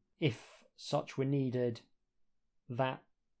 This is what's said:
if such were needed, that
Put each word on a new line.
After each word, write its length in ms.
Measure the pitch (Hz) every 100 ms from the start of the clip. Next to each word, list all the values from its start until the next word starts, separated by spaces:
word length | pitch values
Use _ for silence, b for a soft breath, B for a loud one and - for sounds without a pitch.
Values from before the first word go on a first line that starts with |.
| _ -
if 460 | 151 113 - - - -
such 400 | - 147 - -
were 80 |
needed, 560 | 135 139 131 123 123 113 - _ _ _ _ _ _ _ -
that 340 | 120 131 - - _ _ _